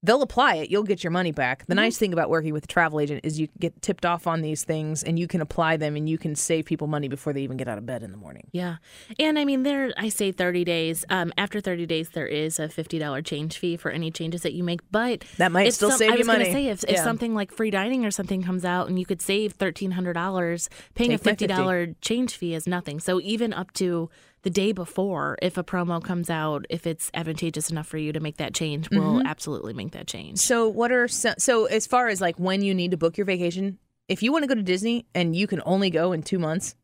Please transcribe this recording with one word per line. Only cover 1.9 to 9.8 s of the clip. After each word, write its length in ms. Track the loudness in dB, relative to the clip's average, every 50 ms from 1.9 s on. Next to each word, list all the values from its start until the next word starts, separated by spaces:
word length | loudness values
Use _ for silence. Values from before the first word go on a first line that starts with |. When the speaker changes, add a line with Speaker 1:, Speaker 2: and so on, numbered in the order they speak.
| 4 2
Speaker 1:
thing 140 | 0 2 2
about 180 | 2 2 4
working 220 | 2 2 2 0 -2
with 100 | -4 -6
a 60 | -2
travel 320 | 2 2 2 4 2 0
agent 220 | 0 0 -2 -4 -4
is 160 | -4 -2 -2
you 80 | -2 -4 _ -4
get 240 | -4 -4 -4 -4 -4
tipped 240 | -4 -4 0 0
off 220 | 0 0 0 0 -2
on 140 | -2 0 -2
these 200 | -2 -4 -4 -2
things 400 | -4 -2 -2 -2 -4 -4 -4 -2
and 160 | 0 0 0
you 80 | 0
can 140 | 0 -2 -2
apply 360 | -2 -2 -2 0 2 2 2
them 200 | 2 0 -2 -2
and 120 | -2 -2 -2
you 80 | -2 -2
can 180 | -2 -4 -4
save 300 | -4 0 0 0 0 0
people 200 | -2 -4 -2 -2
money 220 | -2 -2 -2 -2 -4
before 240 | -6 -6 -4 -4 -4
they 80 | -2 -4
even 140 | -4 -6
get 100 | -6 -6
out 120 | -6 -6 -8
of 60 | -8
bed 200 | -8 -8 -8 -8
in 80 | -12 -14
the 40 |
morning. 300 | -16 -18 -18 -18 -20 -20 -10 -6
Speaker 2:
Yeah. 240 | -6 -4 -4 -6 -8 _ -20 -20 -20 -20 -20 -4 -2
And 220 | 0 2 2 2
I 40 | 2
mean, 200 | 2 2 2 2
there, 280 | 2 2 0